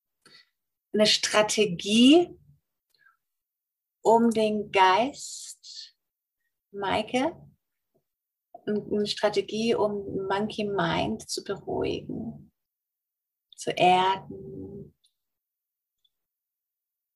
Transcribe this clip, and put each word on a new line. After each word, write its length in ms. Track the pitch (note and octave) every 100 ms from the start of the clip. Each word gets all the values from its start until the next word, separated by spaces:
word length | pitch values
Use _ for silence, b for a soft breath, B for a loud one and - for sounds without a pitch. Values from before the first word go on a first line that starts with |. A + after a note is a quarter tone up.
| _ _ b b b _ _ _ _
eine 100 | G#3+ G#3+
Strategie, 1200 | - - G#3 G#3+ - G3+ E3+ G3 A3 B3+ E4 F4 - _ _ _ _ _ b b b _ _ _ _ _ _ _ _
um 260 | F#3+ A3+ A#3
den 400 | A3 G#3+ G#3+ -
Geist, 1300 | G3 F#3 F#3 C#4+ - - - - - - - - _ _ _ _ _ _ _ _
Maike, 600 | G3 G3 F#3 A3 B3 D4+ - - _ _ _ _ _ _ _ _ _ _ - -
eine 400 | G#3 - G#3 G3+
Strategie, 680 | - G#3 G3+ G3 G#3+ A#3 -
um 500 | G#3 G3+ G3 F#3+ F#3+
Monkey 380 | G3 G#3+ -
Mind 640 | G#3 G3 E3+ E3 - A3 -
zu 140 | -
beruhigen, 1040 | - G3 - - D#3 - - - - - - _ _ _ _ _ _ _ _ _ _ -
zu 140 | -
erden? 1200 | - F3+ F#3 F#3 F#3+ - - - - G4 G4+ - _ _ _ _ _ _ _ _ _ _ _ _ _ _ _ _ _ _ _ _ _ _